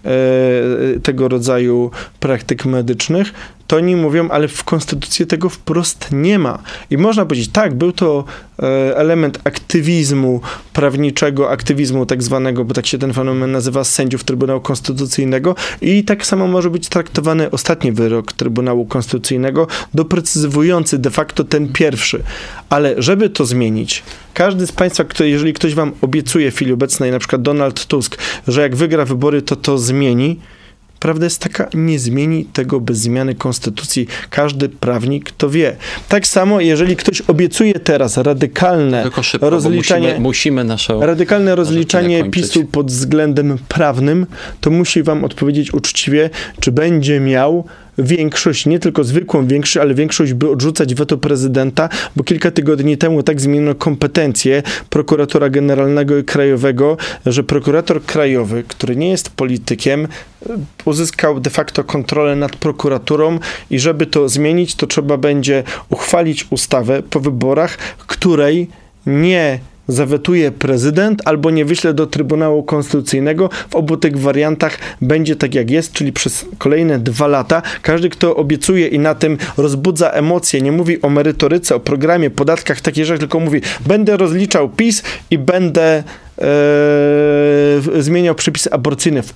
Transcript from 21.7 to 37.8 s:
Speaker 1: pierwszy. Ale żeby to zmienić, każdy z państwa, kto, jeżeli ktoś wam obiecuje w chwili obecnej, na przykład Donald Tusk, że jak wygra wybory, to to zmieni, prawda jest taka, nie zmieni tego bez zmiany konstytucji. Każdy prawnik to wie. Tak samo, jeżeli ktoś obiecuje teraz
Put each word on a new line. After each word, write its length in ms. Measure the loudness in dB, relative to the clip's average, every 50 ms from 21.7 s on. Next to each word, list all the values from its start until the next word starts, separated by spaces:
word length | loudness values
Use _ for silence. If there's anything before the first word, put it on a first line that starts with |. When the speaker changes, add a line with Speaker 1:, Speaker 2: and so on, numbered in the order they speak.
| 0
Speaker 1:
pierwszy. 500 | 0 0 0 0 -2 -4 -4 -4 -4 -6 -8 -10 -10 -14 -16 -16 -18 -4 0
Ale 260 | 0 2 2 2 0
żeby 320 | 0 2 2 2 2 2 0
to 160 | 0 0 0
zmienić, 580 | 0 2 0 0 0 0 -2 -2 -4 -6 -8 -8 -14 -20 -20 -20 -14 -2
każdy 340 | 0 0 2 2 0 -2
z 40 | -4
państwa, 320 | 0 0 0 0 2 -2 -2
kto, 200 | -2 0 0 2
jeżeli 300 | 2 2 2 0 0 0
ktoś 220 | 0 -2 0 0
wam 160 | 0 -2 -2 -2 -2
obiecuje 500 | -2 0 0 -2 -2 0 0 0 0 0
w 40 | 0
chwili 180 | -2 0 0 0
obecnej, 380 | 0 0 -2 0 -2 -2 -2
na 80 | -2 -2
przykład 220 | -2 -2 -2 0
Donald 440 | 0 0 0 2 0 0 -2 -6 -4
Tusk, 320 | -2 -2 -2 0 -4 -8 -8 -8 -10 -10 -6 -4
że 140 | -2 0 2
jak 140 | 2 2 2
wygra 300 | 0 0 2 2 0 0
wybory, 360 | 0 -2 0 0 2 2 0
to 140 | 0 -2 -6
to 220 | -2 0 0 0
zmieni, 640 | 0 0 0 0 2 2 2 2 2 2 0 -2 -4 -10 -20 -20 -20 -20 -20 -20 _ _ _ -16 -6
prawda 260 | -4 -2 0 0 -2
jest 160 | -2 -2 -4
taka, 280 | -6 -6 -4 -4 -6 -4 -2
nie 260 | 0 0 0 0 0
zmieni 460 | -2 -2 0 0 0 0 0 -2 -4
tego 340 | -4 -4 -4 -2 -2 -2 -2
bez 180 | -2 -2 -2
zmiany 380 | -2 0 -2 0 0 -2 -2 -4
konstytucji. 720 | -4 -4 -4 -4 -4 -6 -6 -6 -6 -6 -4 -4 -4 -4 -4 -6 -12 -12 -6
Każdy 400 | -2 -2 0 0 0 -2 -4 -4
prawnik 600 | -4 -4 -4 -2 -2 -2 -2 -2 -2 -4 -6 -10
to 180 | -4 -4 -2 0
wie. 260 | 2 2 0 0 -2 -6 -12 -12 -12 -12 -4 0
Tak 180 | 0 0 0
samo, 340 | 2 2 2 4 4 2 4
jeżeli 340 | 4 2 4 4 2 2 0
ktoś 260 | 2 0 0 0 0
obiecuje 520 | 0 2 2 4 2 0 2 2 2 2 2
teraz 440 | 2